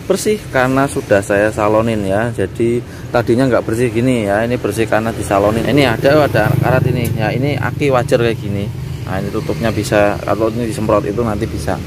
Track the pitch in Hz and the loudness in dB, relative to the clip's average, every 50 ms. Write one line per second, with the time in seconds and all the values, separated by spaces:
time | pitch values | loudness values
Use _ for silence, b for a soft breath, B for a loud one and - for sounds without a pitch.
0 | - - 190 196 - 220 214 202 - - - 131 127 131 131 135 135 139 - 143 | -2 -2 -2 0 0 -2 -2 -2 -4 -2 0 2 2 2 2 2 0 0 -2 -6
1 | 127 - 104 98 101 - 104 101 104 110 107 117 104 104 107 110 110 117 113 107 | 0 2 2 2 2 2 2 2 2 2 2 0 0 2 2 2 2 2 -2 -2
2 | 101 95 95 104 113 120 113 117 98 92 - - 117 117 120 120 120 B B B | 0 0 0 0 0 -2 -2 -4 -4 -4 -2 -2 -2 0 0 -2 -6 B B B
3 | B B - 123 113 107 117 120 135 131 113 95 - - 113 113 127 120 104 113 | B B -2 0 2 2 2 2 2 2 2 0 0 -2 -2 0 0 0 0 0
4 | 117 131 127 117 107 101 101 104 113 120 123 120 120 104 101 113 113 110 117 107 | 2 2 2 0 0 0 0 0 0 0 -2 -2 -2 -4 -2 -2 0 0 0 0
5 | 110 113 110 113 101 - 101 98 101 104 110 113 113 107 117 147 139 123 113 113 | 0 -2 -4 -4 -2 0 2 2 4 2 2 2 0 2 2 4 4 2 0 2
6 | - 139 147 156 143 127 - 110 107 107 - - - 117 127 131 127 131 120 123 | 2 4 4 4 4 4 2 2 2 2 2 2 2 2 2 2 2 0 0 0
7 | 120 113 - 110 107 104 98 120 131 147 139 - - 123 - - 147 143 131 123 | -2 -2 -2 0 -2 -2 0 0 0 -2 -2 -2 -2 -4 -2 0 0 2 2 2
8 | 120 - 131 120 117 117 110 104 - 101 101 101 101 110 - - - - - - | 2 2 2 2 2 0 0 -2 -4 -6 -4 -4 -4 -6 -6 -8 -10 -10 -8 -8
9 | - - 92 95 101 101 98 107 - - 104 - 117 113 104 104 101 - 113 104 | -6 -6 -4 -4 -4 -4 -4 -4 -4 -4 -4 -2 -2 -2 -2 -2 -2 2 2 4
10 | 101 104 98 80 - - 98 101 - 113 110 120 123 113 104 104 107 107 107 104 | 4 2 0 -2 -2 -2 0 0 0 -2 -2 -2 -4 -4 -4 -4 0 2 2 2
11 | 104 107 101 110 120 113 104 - 110 - - - - - 92 - 92 | 2 0 -2 -2 -2 -2 -2 -2 -4 -4 -4 -6 -4 -4 -4 -4 -6